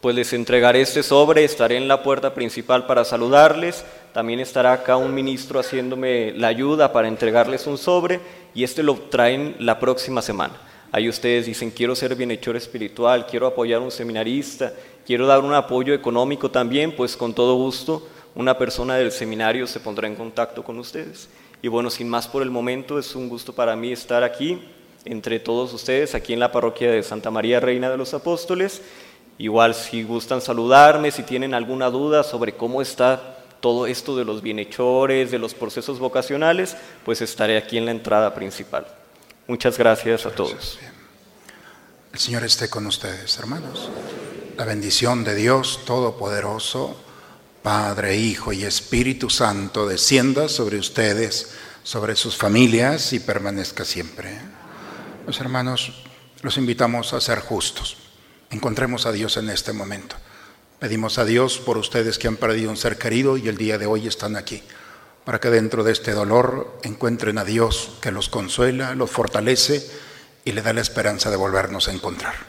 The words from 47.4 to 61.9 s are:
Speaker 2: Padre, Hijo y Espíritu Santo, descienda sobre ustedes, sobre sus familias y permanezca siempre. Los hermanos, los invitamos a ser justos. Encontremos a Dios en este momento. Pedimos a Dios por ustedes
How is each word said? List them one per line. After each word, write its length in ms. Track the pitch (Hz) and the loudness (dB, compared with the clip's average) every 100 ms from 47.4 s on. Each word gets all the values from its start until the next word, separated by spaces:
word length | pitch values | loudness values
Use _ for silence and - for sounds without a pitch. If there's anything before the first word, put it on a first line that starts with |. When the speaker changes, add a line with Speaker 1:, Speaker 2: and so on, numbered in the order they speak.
| - _ | -20 _
Speaker 2:
Padre, 560 | 104 104 104 101 101 101 | -2 0 0 -2 0 2
Hijo 360 | 113 101 - | 0 -2 -4
y 100 | 98 | -4
Espíritu 640 | 101 - - 120 123 127 120 | -2 -4 -2 0 0 0 -2
Santo, 580 | - 117 101 98 - 104 | 2 2 0 -4 -2 -2
descienda 640 | 92 - 135 127 135 151 | 0 4 4 4 2 0
sobre 280 | 147 113 104 | 0 -2 -2
ustedes, 760 | 95 - 110 104 113 - - - - - | -4 0 0 2 -2 -4 -8 -14 -18 -16
sobre 320 | - 120 107 107 | -10 -6 -2 -2
sus 200 | 117 - | -2 -2
familias 800 | 104 107 123 113 127 151 - | 2 6 6 6 2 0 -2
y 60 | 127 | -4
permanezca 680 | - 101 101 101 90 - 92 | -4 -4 -4 -6 -8 -8 -6
siempre. 520 | 90 78 - 92 104 185 - - - - - - - - | -6 -8 -10 -14 -14 -16 -20 -20 -20 -18 -16 -16 -16 -10
Los 140 | - | -8
hermanos, 640 | 127 127 127 127 - - - - - - | -4 -2 -2 -4 -6 -10 -20 -20 -20 -12
los 160 | 135 139 | -4 -2
invitamos 560 | 123 120 123 120 113 | 0 2 2 2 -4
a 80 | 123 | -4
ser 180 | 117 110 | -2 -2
justos. 580 | - 110 - - - - - _ _ _ _ | -2 -4 -4 -6 -10 -10 -20 _ _ _ _
Encontremos 560 | 110 127 107 127 120 117 | -6 -2 0 -2 -2 -2
a 60 | |
Dios 240 | 107 107 - | -2 -2 -2
en 140 | 110 | -2
este 240 | 101 - | -4 -6
momento. 420 | 107 98 101 98 - - - - - _ _ | -8 -8 -10 -12 -16 -16 -20 -20 -20 _ _
Pedimos 380 | 117 110 113 117 | -4 -2 -2 0
a 80 | 110 | 2
Dios 320 | 117 131 - | 4 2 0
por 200 | - 113 | -2 -2
ustedes 400 | 104 | 0